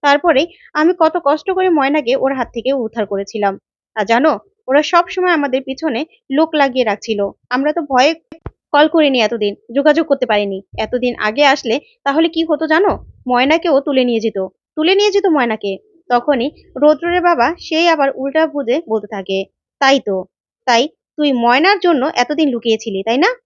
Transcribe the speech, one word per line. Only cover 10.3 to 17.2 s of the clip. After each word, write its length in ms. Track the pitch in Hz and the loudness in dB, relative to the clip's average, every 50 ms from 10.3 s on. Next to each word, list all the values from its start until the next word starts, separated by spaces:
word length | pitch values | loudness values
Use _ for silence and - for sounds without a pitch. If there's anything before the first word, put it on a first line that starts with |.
| 226 208 208 202 196 190 202 _ - - | 0 0 0 -2 -6 -8 -12 _ -10 -8
এতদিন 340 | 220 220 - 247 220 247 240 - | -8 -6 -4 -4 -4 -4 -4 -2
আগে 260 | - 214 220 247 294 | -4 -4 0 2 2
আসলে 280 | 277 277 294 - 240 220 285 - _ _ _ _ | 2 2 2 0 -4 -4 -4 -4 _ _ _ _
তাহলে 260 | 277 277 294 320 330 | -2 0 0 0 0
কি 140 | 330 330 320 | 0 -2 -2
হতো 200 | 320 320 285 320 | -2 -2 -2 0
জানো? 260 | 302 311 320 392 403 233 - - - - _ _ | 0 0 2 2 0 0 -4 -8 -18 -20 _ _
ময়নাকেও 500 | 254 247 240 254 277 302 330 330 349 311 269 | -2 0 0 2 2 2 0 2 2 2 2
তুলে 220 | 277 - 277 262 254 | 2 0 0 0 0
নিয়ে 160 | 247 233 226 | 0 0 -2
যেত, 180 | 202 220 - 196 190 190 _ _ _ _ _ | -2 -4 -4 -4 -6 -8 _ _ _ _ _
তুলে 200 | - 311 330 381 | -2 0 2 2
নিয়ে 160 | 392 403 427 | 2 2 2
যেত 160 | 381 403 349 | 0 0 0
ময়নাকে। 460 | 392 320 294 247 240 220 220 - 202 190 - _ _ _ _ _ _ | 2 2 2 0 0 -2 -4 -4 -8 -8 -8 _ _ _ _ _ _
তখনই 380 | 247 240 233 - 294 247 226 285 - - _ _ _ | 0 0 2 2 0 0 0 -4 -6 -10 _ _ _
রৌদ্রের 440 | 262 247 302 302 302 - 339 349 359 | 2 2 2 2 2 0 -2 -2 0